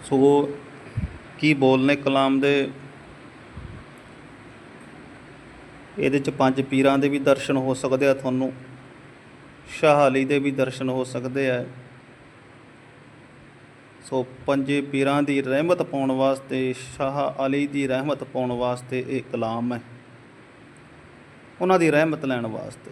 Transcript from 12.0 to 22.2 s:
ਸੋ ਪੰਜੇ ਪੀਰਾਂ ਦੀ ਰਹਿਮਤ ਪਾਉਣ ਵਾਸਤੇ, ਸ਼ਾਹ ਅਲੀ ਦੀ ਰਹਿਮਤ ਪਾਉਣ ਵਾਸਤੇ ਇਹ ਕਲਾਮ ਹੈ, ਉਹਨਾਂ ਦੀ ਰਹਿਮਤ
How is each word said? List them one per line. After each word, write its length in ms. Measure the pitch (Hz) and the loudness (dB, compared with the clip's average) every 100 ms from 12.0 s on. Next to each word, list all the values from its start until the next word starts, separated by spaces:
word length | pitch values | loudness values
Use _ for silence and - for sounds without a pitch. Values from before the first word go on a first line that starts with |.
| - - - - - - - - - - - - - - - - - - - - - | -20 -20 -20 -20 -20 -20 -20 -20 -20 -20 -20 -20 -20 -20 -20 -20 -20 -20 -20 -20 -6
ਸੋ 180 | 135 127 - - | -4 -4 -8 -2
ਪੰਜੇ 340 | 139 135 143 | -2 0 -2
ਪੀਰਾਂ 400 | 139 139 135 143 | 0 0 2 2
ਦੀ 180 | 143 139 | 2 0
ਰਹਿਮਤ 400 | 131 135 165 175 | 0 0 2 0
ਪਾਉਣ 300 | 135 139 135 | 0 -2 -2
ਵਾਸਤੇ, 600 | 131 135 135 135 131 131 | 2 0 0 -4 -4 -2
ਸ਼ਾਹ 720 | 127 - - 139 143 139 139 135 | -4 -12 -6 -4 -2 -4 -2 -2
ਅਲੀ 200 | 143 143 | -2 -2
ਦੀ 200 | 143 135 | -2 -2
ਰਹਿਮਤ 360 | 131 147 139 | -2 -2 -4
ਪਾਉਣ 280 | 131 135 127 | -6 -4 -4
ਵਾਸਤੇ 500 | 120 123 123 127 127 127 | -2 -2 -4 -6 -6 -4
ਇਹ 140 | 131 - | -6 -6
ਕਲਾਮ 400 | 120 113 117 120 | -6 -4 -4 -4
ਹੈ, 80 | 120 - - - - - - - - - - - - - - - - - - | -6 -10 -20 -20 -20 -20 -20 -20 -20 -20 -20 -20 -20 -20 -20 -20 -20 -20 -4
ਉਹਨਾਂ 180 | 180 185 | 2 4
ਦੀ 120 | 165 | 6
ਰਹਿਮਤ 340 | 147 160 151 | 4 2 0